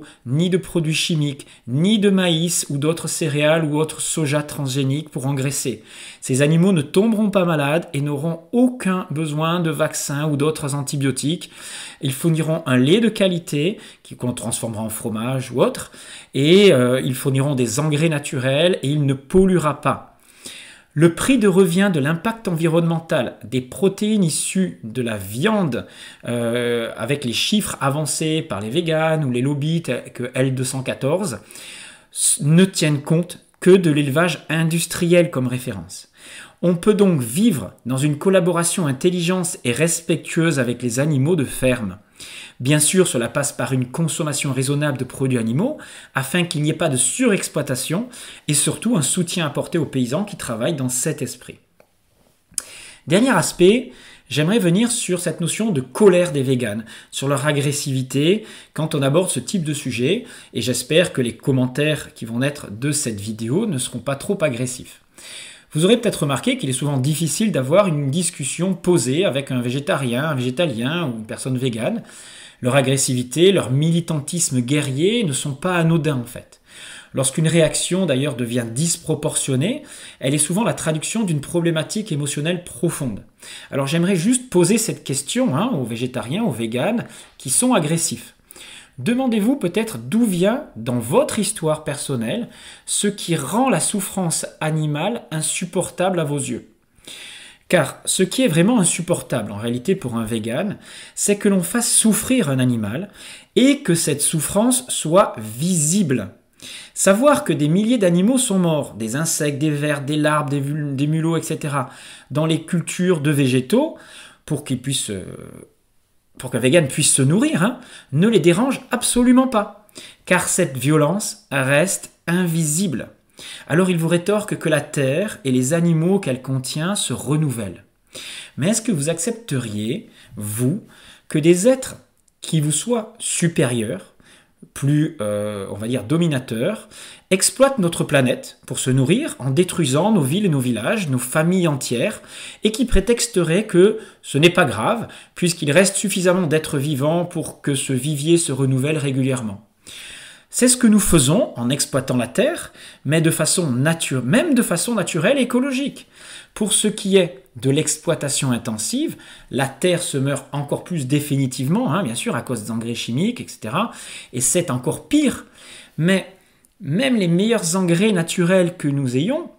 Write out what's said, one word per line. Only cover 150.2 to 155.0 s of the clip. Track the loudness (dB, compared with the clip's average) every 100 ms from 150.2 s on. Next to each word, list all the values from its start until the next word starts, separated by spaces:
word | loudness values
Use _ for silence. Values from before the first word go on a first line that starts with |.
| -20 -20 _
C'est | 2 4
ce | 6
que | 6
nous | 6
faisons | 6 4 4 2 0 -2
en | -2
exploitant | -2 -2 -2 0 -2
la | 0
terre, | 0 0 0 -8 -18 -20 -8
mais | 0 2
de | 2
façon | 0 0 0 0
natu-, | 0 0 0 -2 -2
même | 2 2 4
de | 2
façon | 2 -2 -2
naturelle | -2